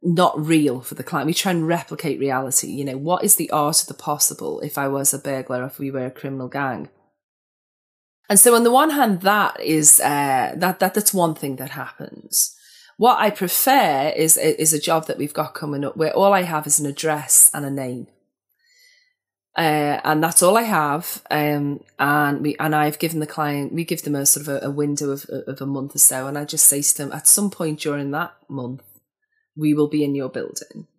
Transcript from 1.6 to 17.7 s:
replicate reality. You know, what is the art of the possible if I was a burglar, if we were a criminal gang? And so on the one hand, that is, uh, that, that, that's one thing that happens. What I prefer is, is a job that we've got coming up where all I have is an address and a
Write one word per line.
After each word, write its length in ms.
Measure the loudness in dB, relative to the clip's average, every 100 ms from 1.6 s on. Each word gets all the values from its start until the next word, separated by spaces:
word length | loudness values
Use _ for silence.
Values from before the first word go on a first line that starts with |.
| 0
replicate 540 | -2 -4 -8 -6 -2
reality. 460 | -2 -2 0 -2 -2
You 180 | -6 -6
know, 120 | -6
what 280 | -2 0 2
is 100 | 2
the 160 | 2
art 300 | 0 2 0
of 60 | -2
the 40 |
possible 680 | -8 -6 -2 -2 -2 -8 -6
if 160 | -8 -4
I 100 | -4
was 260 | 0 -2
a 60 | -2
burglar, 460 | -4 -6 -4 -6 -6
if 120 | -8
we 140 | -8
were 140 | -6 -6
a 60 |
criminal 360 | -8 -10 -8 -8
gang? 400 | -4 -4 -4 -10 _ _ _ _ _ _ _ _ _ _ _ _ _ _
And 100 | 6
so 160 | 8 8
on 80 |
the 80 | 6
one 200 | 6 4
hand, 300 | 2 2 2
that 360 | 2 2 0 -2
is, 400 | 0 2 6 6
uh, 540 | 4 0 2 0 0 0
that, 240 | -2 0
that, 140 | 0
that's 200 | 2 0
one 220 | 2 0 0
thing 220 | -6 -8
that 140 | -10
happens. 840 | -10 -12 -14 -16 -16 -6 -2 -2 -4 -20 -20 -20 _
What 240 | 4 4
I 100 | 2
prefer 840 | 0 -2 0 4 4 4 2 0 0
is, 220 | 2 4
is 340 | 4 2 0
a 80 | 0
job 280 | 0 -2 -2
that 100 | -6
we've 160 | -6
got 200 | -4 -6
coming 300 | -6 -8 -6
up 140 | -6 -2
where 160 | 0
all 180 | 4 4
I 120 | 4
have 220 | 2 -4 0
is 140 | 0
an 60 | 0
address 640 | -4 -2 -2 2 6 6
and 120 | 4
a 40 | -6